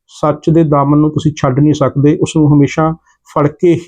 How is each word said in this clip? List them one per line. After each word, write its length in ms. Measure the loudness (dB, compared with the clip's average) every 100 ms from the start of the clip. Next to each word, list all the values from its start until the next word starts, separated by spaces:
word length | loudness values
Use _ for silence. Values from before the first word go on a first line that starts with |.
| _
ਸੱਚ 440 | -6 -4 -2 0
ਦੇ 140 | 0
ਦਾਮਨ 340 | 2 0 2 2
ਨੂੰ 120 | 0
ਤੁਸੀਂ 220 | -2 -4
ਛੱਡ 280 | -2 -2 0
ਨਹੀਂ 140 | 0
ਸਕਦੇ, 440 | 0 -2 0 0 0
ਉਸ 120 | -2 0
ਨੂੰ 180 | 2
ਹਮੇਸ਼ਾ 400 | 2 0 0 -4 -4 _ _ _
ਫੜ 140 | -4 -4
ਕੇ 320 | -2 0 0